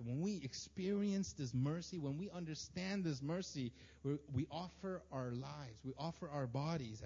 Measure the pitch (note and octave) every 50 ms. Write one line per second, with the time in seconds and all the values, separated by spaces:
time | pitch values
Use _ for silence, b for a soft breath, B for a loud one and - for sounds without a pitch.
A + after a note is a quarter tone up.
0 | A#2 A#2 B2 D3 F3 G#3 G#3 E3 C#3 B2+ - - - - - - F3+ F#3+ G3+ G3+
1 | G#3 G3+ G3 G3 F#3 - - - C#3 A#2+ A#2+ B2+ C3 C#3+ D#3+ F3 E3 - F#3 E3+
2 | C#3+ C#3 C#3 D#3 G3 G3+ E3+ F3+ E3+ D#3 D#3 - - - - F3+ F#3 F#3+ G3+ G3
3 | F3+ D#3+ C#3+ B2+ C3+ D3 F3 G3 F3+ - - C#3+ B2 A#2 B B B B B B
4 | - C#3 D3 D3 - - C#3 A2+ D#3+ - C#3+ E3 F3+ F3 - - F#3+ F#3+ F#3 F3
5 | - - C#3+ C3 B2+ B2 A#2+ B2 C3 C#3+ D3 D3+ C#3 A#2 G#2+ - - C3 - -
6 | D3 E3+ E3 - F3+ D3+ D3 D3 C3+ A#2+ A#2 C#3 C#3+ D#3+ E3+ D#3 B2+ A2 G#2+ A2
7 | A#2